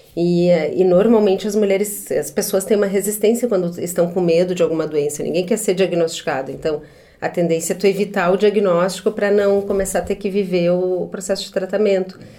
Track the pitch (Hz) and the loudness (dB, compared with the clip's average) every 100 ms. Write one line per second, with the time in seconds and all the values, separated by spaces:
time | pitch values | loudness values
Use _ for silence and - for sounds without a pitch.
0 | - - 175 175 175 175 151 - 185 175 | -12 -2 0 2 4 4 2 2 4 4
1 | 226 226 208 190 214 214 202 190 202 - | 6 4 4 2 0 0 2 2 0 -6
2 | - 135 - - 196 190 196 208 196 196 | -4 -4 -2 -4 -2 -2 0 0 2 0
3 | 196 208 214 240 233 190 175 175 180 - | -2 0 0 2 0 -2 -2 -4 -6 -2
4 | 170 190 175 165 180 180 165 160 156 151 | -2 0 2 2 2 0 0 0 -2 -2
5 | 143 - - 156 175 220 - 180 180 170 | -2 -4 -4 -4 -2 -2 -2 0 0 2
6 | 165 - - 135 139 139 156 151 - - | -2 -2 -6 -6 -6 -6 -4 -4 -8 -20
7 | - - 156 - 170 165 165 190 202 180 | -20 -10 -6 -2 0 0 -2 0 0 0
8 | 202 202 180 185 208 202 196 170 185 180 | -2 0 0 2 2 2 2 2 2 0
9 | 214 208 202 202 202 202 202 196 190 180 | -4 -2 2 2 4 2 0 -2 -2 -4
10 | 180 196 202 196 185 180 175 180 185 180 | -4 -4 -2 -2 0 0 2 2 0 -2
11 | 175 202 185 196 - 185 185 202 214 190 | -4 -8 -6 -6 -4 -6 -4 0 2 2
12 | 180 - - | -2 -8 -20